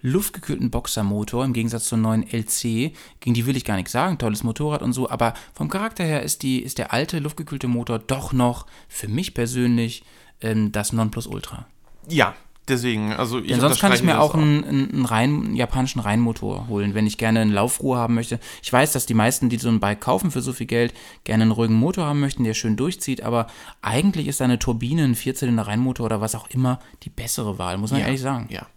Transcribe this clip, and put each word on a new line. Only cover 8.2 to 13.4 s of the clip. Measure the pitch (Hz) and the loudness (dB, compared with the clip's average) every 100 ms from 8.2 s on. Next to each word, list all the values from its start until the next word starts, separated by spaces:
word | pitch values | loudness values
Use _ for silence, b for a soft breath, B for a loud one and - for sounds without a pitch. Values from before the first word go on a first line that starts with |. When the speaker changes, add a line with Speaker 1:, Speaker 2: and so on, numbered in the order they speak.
| 131 | 0
Speaker 1:
noch | 127 123 120 - B B | 2 2 0 -12 B B
für | - 104 | -10 -4
mich | 117 185 | -2 -2
persönlich, | - 120 127 123 120 117 113 b b b _ | -4 -2 2 2 2 0 -6 b b b _
ähm, | 113 110 107 | -2 0 0
das | 107 101 | 0 -2
Nonplusultra. | 113 110 113 113 101 - - 117 - - - - | 0 0 -2 -8 -10 -10 -14 -16 -20 -20 -20 -2
Speaker 2:
Ja, | 160 104 - - - - | 4 4 2 -20 -16 -2
deswegen, | 127 123 110 107 | 0 2 0 -2
also | 110 117 | -2 -2
ich | 123 | -2